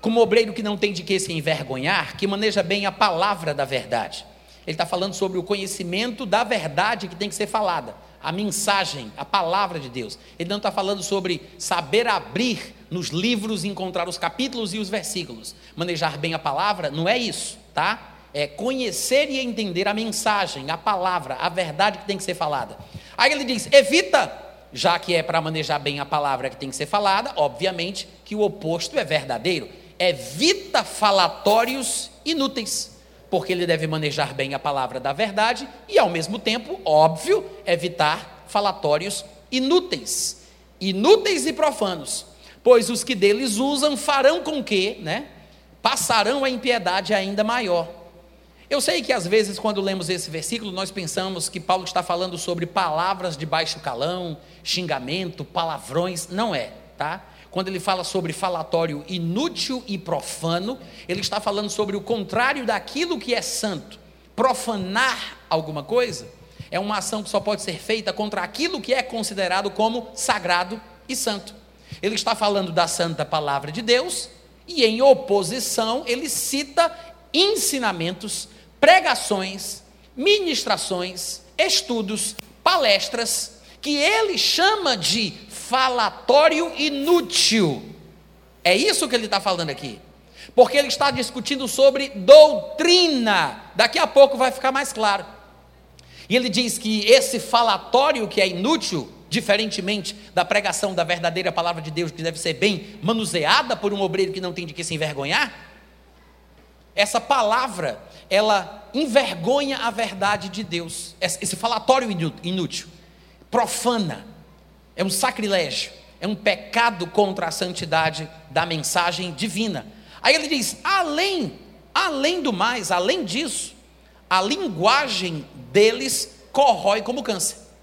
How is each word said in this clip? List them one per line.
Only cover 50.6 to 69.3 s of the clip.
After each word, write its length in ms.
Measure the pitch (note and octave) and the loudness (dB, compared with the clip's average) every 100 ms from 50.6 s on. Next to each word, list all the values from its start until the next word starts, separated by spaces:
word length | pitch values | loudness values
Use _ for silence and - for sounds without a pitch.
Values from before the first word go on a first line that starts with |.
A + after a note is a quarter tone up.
| G#3+ | -6
nós 180 | F#3 F#3+ | -8 -8
pensamos 560 | G3 E3 - F#3+ F3+ D#3+ | -6 -6 -4 -4 -4 -6
que 140 | F3+ | -8
Paulo 240 | E3 F#3 F3 | -2 -2 0
está 180 | F3+ | -4
falando 340 | F3 F3 F#3 E3+ | -2 -2 -2 -4
sobre 280 | - F3 E3 | -4 -4 -2
palavras 720 | G3 F3+ D#3 F#3 F#3+ F3+ D3 | 0 0 0 0 -2 -4 -6
de 80 | D#3 | -2
baixo 340 | D#3 D#3+ D#3 | 0 -2 -4
calão, 580 | - A#2+ D3+ F3+ F3 D3+ - - | -8 -4 -4 -4 -6 -10 -14 -16
xingamento, 840 | - F3 F3 C#3 B2+ F3 F#3 - D3+ | -6 -4 -2 -4 -4 -4 -4 -8 -8
palavrões. 840 | - E3 C#3+ - C#3+ F3+ E3+ - | -4 -4 -4 -4 -2 -2 -4 -6
Não 260 | F3+ A3+ | -4 -2
é, 200 | D3+ G#2+ - - - | -2 -6 -12 -20 -8
tá? 300 | D3 F3+ - - - | -8 -8 -14 -20 -8
Quando 180 | F3+ F#3 | -6 -4
ele 100 | F#3+ | -4
fala 240 | F#3 F#3 | -2 -2
sobre 300 | F3 G3 E3 | -2 -4 -4
falatório 720 | D#3 F#3+ E3+ D#3 E3+ E3 D3 - | -4 -2 -2 -2 0 0 -4 -8
inútil 720 | F#3 E3+ F#3 E4 - - B3+ - | -6 -2 -2 -2 -4 -6 -6 -6
e 100 | G3 | -8
profano, 800 | - D3+ - - E3 E3+ G3+ C4 - - - | -4 -6 -6 -6 -2 -2 -4 -8 -14 -18 -8
ele 140 | F#3+ | -6
está 180 | G3 G3+ | -2 -2
falando 300 | G#3 G3+ G#3 | -2 -2 -4
sobre 260 | - G#3 G3+ | -4 -2 -4
o 60 | |
contrário 640 | G3 A#3 F#3+ A3 B3+ C#4+ A#3 | -4 -4 -2 0 2 0 -2
daquilo 520 | G#3 - C4+ E4+ D#4 | -4 -4 -4 -2 -4
que 160 | - | -2
é 80 | A#3 | -2
santo. 560 | - - G#3+ E3 - - - - _ - | -2 -4 -4 -4 -10 -20 -20 -20 _ 0
Profanar 1000 | B3+ B3+ - G#3+ F#3 G#3 C4 A#3 - - - | 2 2 -2 -4 -2 0 0 0 -8 -14 -2
alguma 320 | D#3+ D#3 D3+ | -2 -2 -8
coisa 460 | C#3+ A#3 B3 D3+ - - - - - | -2 0 0 -4 -12 -20 -20 -20 -8
é 80 | E3+ | -6
uma 200 | G3+ G#3 | -2 -4
ação 260 | F#3+ G#3+ | -4 -6
que 60 | G3+ | -2
só 100 | G3+ | -2
pode 220 | G3+ G#3 | -2 -4
ser 180 | G3+ D#3+ | -4 -8
feita 320 | - A3+ G#3 | -4 -2 -2
contra 300 | F3+ G#3+ G#3 | -4 -4 -4
aquilo 400 | F3+ A3+ E4 F#4 | -6 -4 -4 -4
que 120 | G#3+ | 0
é 80 | C4 | 0
considerado 720 | B3+ A#3 G#3 | 0 -4 -6